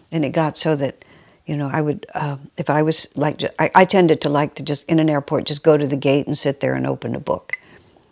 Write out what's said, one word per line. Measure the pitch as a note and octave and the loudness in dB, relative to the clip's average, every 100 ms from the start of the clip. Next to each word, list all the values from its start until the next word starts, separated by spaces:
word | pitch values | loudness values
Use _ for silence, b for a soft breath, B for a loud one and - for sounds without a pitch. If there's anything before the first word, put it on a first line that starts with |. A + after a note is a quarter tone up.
| B | B
And | E3 | -2
it | C#3+ | 0
got | E3 D#3 - | 0 0 0
so | D#3+ D3 | 0 0
that, | C3+ - b b b b - | -2 -6 b b b b -8
you | D3 | -6
know, | C#3 | -4
I | C#3 | -2
would, | D3+ C#3+ - | -2 -4 -6
uh, | - D3 C#3 C#3+ - | -6 -6 -6 -12 -10
if | - | 0
I | D3 | 2
was, | D#3 D3+ - - | 2 0 -4 -2
like, | D3 - | -4 -2
ju-, | - - | -6 -2
I, | D#3 | 2
I | F#3 F#3 | 4 6
tended | G3 E3+ D#3 | 6 4 4
to | D3+ | 2
like | C#3+ D3 - | 0 -2 -4
to | |
just, | C#3 C#3+ - | -6 -6 0
in | D#3+ | 2
an | D#3 | 2
airport, | D3 - D3+ | 0 -2 -4
just | - D3 | -4 0
go | E3 D3+ | 4 4
to | C#3+ | 2
the | C#3 | -2
gate | C#3 C#3+ C3+ | 2 0 0
and | D3 | 0
sit | C#3+ C#3 | 0 -2
there | C3 | -2
and | C3 C3 | -2 -4
open | C3+ A#2+ | -4 -6
a | C3 | -6
book. | - - - - B B B B _ | -4 -6 -4 -14 B B B B _